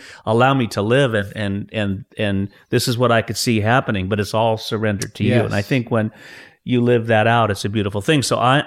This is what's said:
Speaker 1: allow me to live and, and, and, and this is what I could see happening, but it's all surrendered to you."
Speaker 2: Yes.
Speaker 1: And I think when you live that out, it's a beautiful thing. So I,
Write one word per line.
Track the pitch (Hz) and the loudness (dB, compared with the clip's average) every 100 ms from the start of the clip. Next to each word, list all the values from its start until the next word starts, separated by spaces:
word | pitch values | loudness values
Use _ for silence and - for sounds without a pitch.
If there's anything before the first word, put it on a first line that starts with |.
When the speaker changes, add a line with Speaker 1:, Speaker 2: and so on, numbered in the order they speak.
| - - - | -12 -10 -2
Speaker 1:
allow | 113 131 139 | 2 4 2
me | 113 | 0
to | - | -2
live | 104 131 135 | 0 2 2
and, | 110 98 - | 0 -4 -6
and, | 101 98 - | -4 -4 -6
and, | 110 101 95 - - | -4 -4 -4 -8 -6
and | 104 98 98 - _ | -2 -2 -4 -8 _
this | 123 135 | -2 0
is | 117 | 0
what | 120 | 2
I | 117 | 2
could | - 107 | 0 -4
see | 127 110 | 0 0
happening, | 104 127 - 101 92 | 2 0 0 -4 -2
but | 104 | -2
it's | 98 | -2
all | 110 113 110 | 0 0 -2
surrendered | - 107 107 101 107 - | -4 -4 -2 -4 -6 -4
to | |
you." | 120 123 | 0 2
Speaker 2:
Yes. | 107 | 0
Speaker 1:
And | |
I | 104 | -2
think | - 135 117 | -2 -2 0
when | 117 107 - - - - _ - | -2 -2 -6 -18 -20 -20 _ -2
you | 123 | 0
live | 120 120 113 | 4 2 4
that | 110 110 | 2 4
out, | 117 107 | 4 2
it's | 98 101 | 0 -4
a | |
beautiful | 110 98 104 | -2 -2 -2
thing. | 101 151 | 0 0
So | - - | 0 0
I, | 120 143 | 2 2